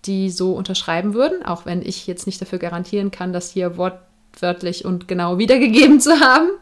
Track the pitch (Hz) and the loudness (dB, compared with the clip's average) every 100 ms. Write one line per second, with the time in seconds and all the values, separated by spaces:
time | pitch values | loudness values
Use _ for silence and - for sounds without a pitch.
0 | - 196 190 180 185 185 190 185 - 165 | -4 -4 -4 -2 -4 -4 -6 -6 -4 -4
1 | 202 214 285 370 - 170 - 175 - 190 | -4 -2 -2 -2 -6 -10 -6 -8 -8 -10
2 | - 175 - 185 185 180 175 170 180 208 | -10 -10 -10 -10 -10 -8 -8 -8 -6 -6
3 | 196 - 180 180 180 190 180 175 180 180 | -6 -6 -8 -8 -8 -6 -6 -4 -6 -6
4 | _ _ _ - 175 175 180 175 - 180 | _ _ _ -8 -6 -4 -6 -8 -6 -6
5 | 180 180 175 180 220 262 254 233 302 294 | -6 -4 -2 -2 2 4 4 6 8 8
6 | 285 320 262 269 339 392 | 6 6 6 6 4 -2